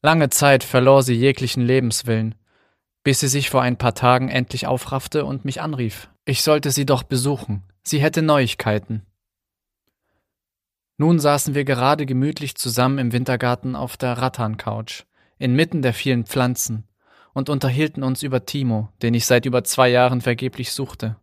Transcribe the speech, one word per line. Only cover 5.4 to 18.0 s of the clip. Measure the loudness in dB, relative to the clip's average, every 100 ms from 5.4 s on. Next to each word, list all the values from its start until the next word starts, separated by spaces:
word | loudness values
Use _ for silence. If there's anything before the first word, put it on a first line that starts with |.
mich | -6 -6
anrief. | -6 -4 -6 -6 -20 _
Ich | -6 -2
sollte | 2 2 2
sie | -2 0
doch | 0
besuchen, | 0 -2 -2 -4 -6 -8 -10 _
sie | -4 0
hätte | 0 2
Neuigkeiten. | 2 2 2 -2 -2 -2 -2 -8 -8 _ _ _ _ _ _ _ _ _ _ _ _ _ _ _ _ _ _ -2
Nun | 2 4
saßen | 4 2 0
wir | -2
gerade | 0 2 2 0 0
gemütlich | 0 -2 -4 -10 -6
zusammen | -4 0 0 0
im | -2
Wintergarten | -2 -2 -2 -2 -2 -6 -8
auf | -10 -6
der | -4
Rattan-Couch, | -2 -4 -2 -6 -4 -6 -8 -10 -16 _ _ _ _
inmitten | 0 2 0 0
der | -2
vielen | -2 0 -2
Pflanzen, | -2 -2 -2 -2 -6 -8 -10 _ _ _ _
und | -8 -4
unterhielten | -2 0 0 -2 -2